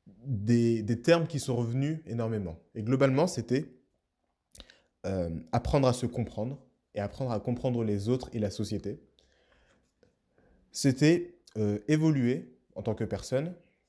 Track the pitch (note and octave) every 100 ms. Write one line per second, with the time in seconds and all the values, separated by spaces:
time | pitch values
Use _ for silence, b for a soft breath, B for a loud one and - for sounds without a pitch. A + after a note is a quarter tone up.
0 | - G2 B2+ A2+ G#2 A#2 A#2 A2+ G#2+ A#2+
1 | E3 E3+ D#3+ C#3+ - B2 A#2 B2+ C#3+ D#3+
2 | - A#2 A2+ A2 F2+ D#2+ _ A2 G#2+ C3+
3 | C#3 C3 F3+ D3+ A2 B2+ D#3+ - _ _
4 | _ _ _ _ _ - B B B B
5 | F#2+ F#2+ E2+ E2 - A#2+ - D3 C3 A#2
6 | A#2 B2+ G#2+ - A#2 C#3+ - _ _ G#2
7 | G2+ - C3 G#2+ B2 A#2+ C3 A#2+ A2 G#2
8 | G#2 B2 - A#2 G#2 - G2+ G#2 G2 B2+
9 | _ _ b b b b b b b _
10 | _ _ _ b b b b - C#3 B2+
11 | D3 E3+ F3 - _ A2 G#2 G#2 - D#3
12 | D#3+ C#3+ A#2+ C#3+ - - _ - A2 G#2+
13 | G#2+ G2 - C3 E3 F3 b b